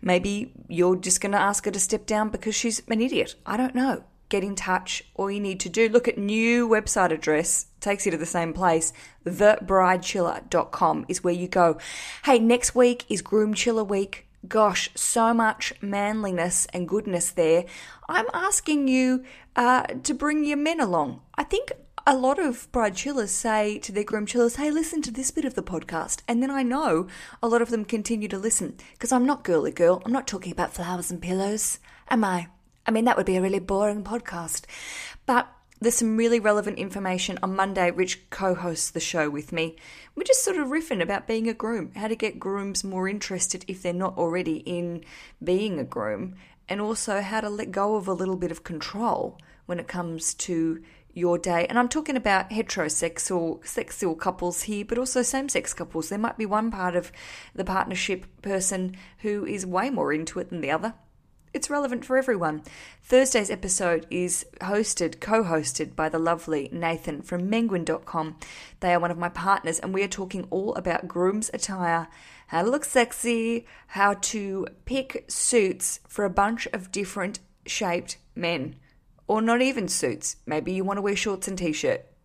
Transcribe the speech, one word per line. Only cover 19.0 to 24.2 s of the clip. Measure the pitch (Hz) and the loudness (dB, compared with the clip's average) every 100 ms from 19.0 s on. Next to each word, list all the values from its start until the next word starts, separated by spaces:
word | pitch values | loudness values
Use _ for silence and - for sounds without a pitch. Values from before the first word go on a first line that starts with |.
| 254 254 254 - - - | 4 2 -2 -20 -6 2
uh, | 240 254 - 254 | 4 4 2 -6
to | 262 | -4
bring | 254 294 302 | 0 0 2
your | 294 294 | 2 2
men | 302 330 | 0 0
along. | 226 175 143 - _ | 2 2 0 -4 _
I | - | -6
think | 294 392 571 - - - - | -2 -2 -2 -10 -12 0 4
a | 269 | 4
lot | 254 294 | 4 2
of | 320 240 - | 0 -2 -4
bride | 247 214 185 | 0 0 0
chillers | 269 277 202 | -4 -2 -2
say | - 233 214 208 208 | -2 2 2 2 -2
to | - | -6
their | 202 | -4
groom | 208 214 | -2 -2